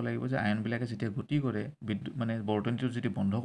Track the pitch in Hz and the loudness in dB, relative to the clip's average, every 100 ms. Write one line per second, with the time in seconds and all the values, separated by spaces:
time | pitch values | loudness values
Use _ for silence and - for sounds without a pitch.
0 | 120 117 123 131 104 107 110 117 120 107 | 0 0 0 2 2 2 0 0 -2 -2
1 | 113 127 - 147 131 107 123 - 110 101 | -2 -2 0 2 2 0 -4 -6 -2 -2
2 | - 127 113 113 104 107 110 117 123 117 | -2 -2 -2 0 2 2 2 0 0 0
3 | 117 98 98 113 | -2 0 2 2